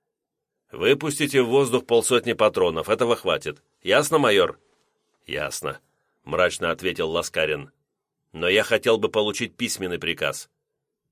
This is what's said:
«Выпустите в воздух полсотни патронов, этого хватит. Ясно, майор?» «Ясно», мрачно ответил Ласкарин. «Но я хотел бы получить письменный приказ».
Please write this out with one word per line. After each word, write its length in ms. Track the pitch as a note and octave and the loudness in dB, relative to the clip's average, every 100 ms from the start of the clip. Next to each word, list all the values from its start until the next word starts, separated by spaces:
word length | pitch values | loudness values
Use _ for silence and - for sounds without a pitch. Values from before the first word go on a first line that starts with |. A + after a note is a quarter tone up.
| _ _ _ _ _ _ _ | _ _ _ _ _ _ _
«Выпустите 720 | - G2+ C#3+ D#3 C#3+ D3 C3+ | -2 2 2 0 -4 0 2
в 60 | A#2 | 4
воздух 380 | C3+ C3 B2 - | 2 2 0 2
полсотни 460 | A#2 - B2 B2 | 2 4 2 0
патронов, 580 | - G#2+ - F2+ D#2+ E2+ | 2 2 4 0 0 -2
этого 280 | A2+ A#2+ A2+ | 0 2 0
хватит. 440 | F#2 D#2 D#2+ - _ _ | 0 -2 -4 -12 _ _
Ясно, 360 | - A#2+ D3 D#3 | 2 2 2 2
майор?» 420 | B2 G2+ E2+ - _ _ _ _ _ _ - | 4 4 2 -2 _ _ _ _ _ _ -10
«Ясно», 560 | C#2 C#2+ - D2 C#2+ _ _ _ _ | -8 -6 -6 -8 -10 _ _ _ _
мрачно 480 | - E2 F2+ - F2 | -6 0 0 0 -4
ответил 380 | D#2+ F2+ E2+ D#2+ | -2 -4 -4 -2
Ласкарин. 600 | E2+ - E2 D#2 D2 C#2 _ _ _ _ _ _ | -4 -4 -2 -2 -4 -8 _ _ _ _ _ _
«Но 160 | E2 F2 | -4 0
я 160 | G2+ | 2
хотел 340 | G#2 A2 A#2+ A2+ | 2 0 2 2
бы 120 | G2+ | 0
получить 480 | G#2+ G#2 G2 A#2 - | 0 -2 -4 -8 -6
письменный 420 | A#2 - F2+ F2 | -8 -6 -6 -6
приказ». 500 | E2 D#2+ D2 - - _ _ _ _ _ _ | -6 -4 -4 -6 -14 _ _ _ _ _ _